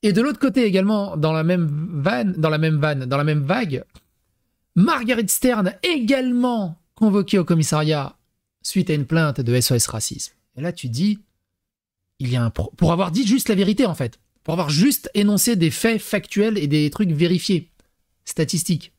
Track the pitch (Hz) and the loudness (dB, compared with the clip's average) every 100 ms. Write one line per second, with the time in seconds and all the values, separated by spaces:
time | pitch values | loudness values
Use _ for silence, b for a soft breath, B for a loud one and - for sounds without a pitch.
0 | 214 196 262 - 269 262 226 185 196 214 | 2 2 0 0 0 2 2 2 2 0
1 | 202 160 156 160 160 180 165 147 160 160 | -2 -2 0 0 0 2 0 -2 -6 -2
2 | 143 240 214 180 160 151 160 156 151 139 | -2 0 -2 0 0 2 0 2 0 -2
3 | 127 139 147 151 139 208 214 131 - _ | -2 -2 0 0 0 -2 -2 -6 -8 _
4 | _ _ _ _ _ _ _ - 208 294 | _ _ _ _ _ _ _ 2 2 2
5 | 233 233 202 - 254 233 185 - 359 320 | 0 -2 0 0 0 2 -2 -2 -2 -2
6 | 220 269 254 247 247 233 190 160 _ _ | 0 0 0 0 0 -2 -4 -8 _ _
7 | 220 202 185 196 170 170 151 151 151 151 | 2 2 2 0 2 2 2 0 0 -2
8 | 139 - _ _ _ _ - 196 180 151 | -4 -12 _ _ _ _ -4 -2 0 -2
9 | 135 165 156 143 120 123 120 123 - 110 | 0 0 0 0 0 0 2 0 0 -4
10 | - 101 - _ _ - 160 170 147 117 | -8 -10 -14 _ _ -10 -10 -8 -8 -2
11 | 202 208 _ _ _ _ _ _ _ _ | 0 -2 _ _ _ _ _ _ _ _
12 | _ _ 127 123 117 - - - 165 170 | _ _ -4 0 -2 -2 -8 0 2 2
13 | 180 170 226 254 - 196 190 214 240 160 | 0 0 2 2 2 2 2 2 0 0
14 | 123 - _ _ - 165 151 147 247 285 | -6 -8 _ _ -6 -4 0 2 2 2
15 | - 202 208 202 240 226 165 - 226 226 | -4 0 2 2 2 2 2 2 0 -2
16 | - 208 - - 214 208 147 151 147 - | -2 -6 -4 0 0 0 0 2 0 0
17 | 202 147 175 180 - 180 - _ _ _ | 0 2 2 2 0 -2 -2 _ _ _
18 | _ _ - - 160 165 - 165 - | _ _ -12 -4 -2 -2 -2 -4 -4